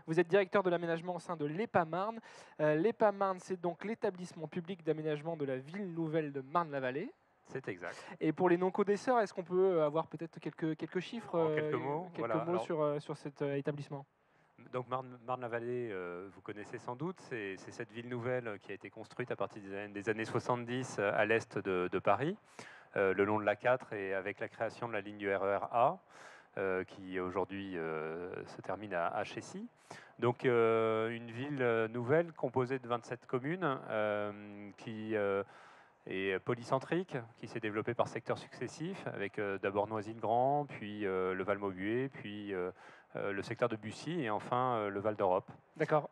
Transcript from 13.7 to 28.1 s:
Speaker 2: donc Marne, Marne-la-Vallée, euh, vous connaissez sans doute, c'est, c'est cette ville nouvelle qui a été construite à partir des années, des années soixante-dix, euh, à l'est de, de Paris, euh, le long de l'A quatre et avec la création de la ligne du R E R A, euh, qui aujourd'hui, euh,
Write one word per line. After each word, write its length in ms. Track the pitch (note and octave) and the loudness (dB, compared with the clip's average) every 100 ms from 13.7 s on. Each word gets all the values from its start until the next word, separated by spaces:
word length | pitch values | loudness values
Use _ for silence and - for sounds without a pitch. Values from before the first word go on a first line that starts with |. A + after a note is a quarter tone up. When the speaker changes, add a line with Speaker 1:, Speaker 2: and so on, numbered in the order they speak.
| D3 C#3+ C#3 C#3 _ _ _ _ _ A#2 | -4 -4 -10 -12 _ _ _ _ _ -8
Speaker 2:
donc 160 | B2 B2 | -6 -2
Marne, 280 | B2+ C3 B2 A#2 | -4 -4 -10 -4
Marne-la-Vallée, 640 | B2+ A#2+ A#2 A#2 B2 A#2+ | -4 -2 -2 -2 -2 -2
euh, 380 | F#2+ F2+ F2 G2 | -4 -4 -6 -8
vous 80 | F#2 | -12
connaissez 360 | - G#2 G#2 A#2 | -12 -10 -8 -10
sans 200 | A#2 B2 | -8 -6
doute, 180 | E3 F#3 | -6 -6
c'est, 340 | - A#2+ G2+ F#2+ | -8 -6 -4 -6
c'est 160 | - | -10
cette 180 | - A#2 | -10 -10
ville 160 | A2 A#2+ | -8 -6
nouvelle 500 | B2 A#2 B2+ A#2 G2+ | -4 0 -2 -2 -8
qui 120 | - | -8
a 20 | G2 | -12
été 140 | G#2 | -12
construite 420 | - A#2+ - A#2+ | -14 -12 -6 -4
à 60 | A2+ | -2
partir 260 | G2 - | -4 -4
des 100 | G2 | -8
années, 200 | G2 G#2 | -6 -6
des 160 | G2+ G2+ | -4 0
années 160 | A2 A2 | 0 0
soixante-dix, 720 | A#2+ - B2 A#2+ B2 B2+ - | -2 0 0 0 -4 -4 0
euh, 140 | G2+ - | 2 4
à 80 | |
l'est 340 | G#2+ A2+ - - | 4 4 2 -4
de, 300 | G2 F#2 F2+ | 0 2 2
de 100 | F#2+ | 2
Paris, 360 | F#2+ G2+ C#3+ G#3 - - - - - - | 4 4 2 -2 -10 -18 -18 -18 -6 2
euh, 160 | G2 | 4
le 100 | F#2+ | 6
long 160 | G2+ G#2+ | 4 4
de 60 | G#2 | 2
l'A 100 | G2+ | 2
quatre 380 | B2 B2+ - | 4 2 2
et 200 | G#2+ F#2+ | -4 -2
avec 280 | G2 F#2+ G2+ | -2 -2 -4
la 80 | A2+ | -6
création 400 | - A2+ F2 A#2+ | -4 -6 -4 -4
de 20 | |
la 80 | A2 | -4
ligne 180 | G2+ G#2 | -6 -2
du 160 | G2+ | 0
R 80 | G2 | 2
E 140 | G2 G2 | 4 2
R 140 | - | 2
A, 280 | B2 C3 F#3 _ - - - - - | 4 4 2 _ -20 -20 -20 -12 -2
euh, 260 | F#2+ F#2 | 0 0
qui 340 | F#2 - F#2 F#2 | -2 -8 -6 -2
aujourd'hui, 600 | F2+ F#2 F#2 G2 G2 F2+ | -2 0 -2 -4 -6 -4
euh, 520 | E2 D#2+ D#2 | -4 -4 -4